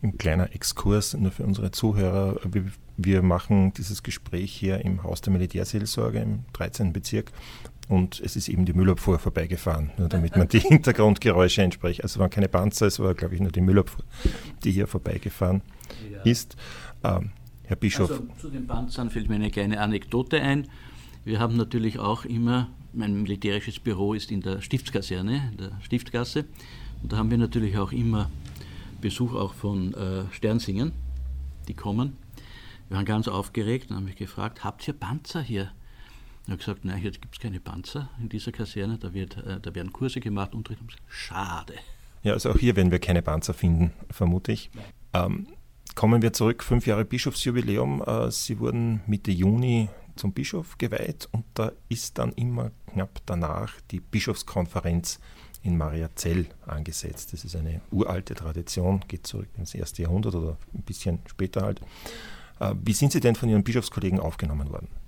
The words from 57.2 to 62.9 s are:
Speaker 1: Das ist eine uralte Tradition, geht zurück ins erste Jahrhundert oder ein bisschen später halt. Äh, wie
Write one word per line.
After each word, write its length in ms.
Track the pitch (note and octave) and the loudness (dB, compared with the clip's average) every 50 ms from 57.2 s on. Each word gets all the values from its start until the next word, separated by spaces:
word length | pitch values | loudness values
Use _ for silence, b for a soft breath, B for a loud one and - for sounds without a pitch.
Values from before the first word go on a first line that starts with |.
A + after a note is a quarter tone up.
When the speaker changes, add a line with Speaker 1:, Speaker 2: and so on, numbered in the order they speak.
| - - - | -10 -10 -10
Speaker 1:
Das 100 | E2 - | -10 -10
ist 120 | E2+ F2 F2 | -8 -6 -6
eine 240 | D#2 D#2+ D#2+ D#2+ - - | -4 -4 -4 -6 -6 -2
uralte 420 | - F#2 - - F2+ F#2 F#2 - - | 0 0 2 2 0 -4 -4 -6 -10
Tradition, 680 | - E2 D#2+ D#2 E2+ E2+ - - - F2+ F2+ G2 G2 F#2+ - | -8 -6 -6 -6 -6 -6 -6 -4 0 2 2 2 2 0 -4
geht 180 | - - - - | -10 -10 -10 -8
zurück 220 | - G2+ G2 G2 - - | -8 -8 -8 -8 -8 -10
ins 180 | F#2 - - | -10 -8 -6
erste 280 | - F#2 - - - E2+ | -6 -6 -6 -4 -4 -2
Jahrhundert 320 | E2 F2 F#2+ G#2+ A2 G2 | 0 0 2 0 0 -2
oder 220 | F2 D#2+ D#2+ D#2+ - - - - | -2 -2 -4 -4 -6 -10 -12 -10
ein 100 | - - | -10 -8
bisschen 360 | - F2+ - - F#2+ E2+ E2+ - | -8 -10 -6 -2 -2 -2 -2 -4
später 380 | - - - G2 F#2 - G2 F#2+ | -10 -8 -6 -6 4 4 4 4
halt. 180 | G#2 G2+ - B B B B B B B B B B B B B B B B | 4 -2 -2 B B B B B B B B B B B B B B B B
Äh, 140 | - G2 G2+ F#2+ | 0 0 0 0
wie 120 | F#2 G#2 | 2 2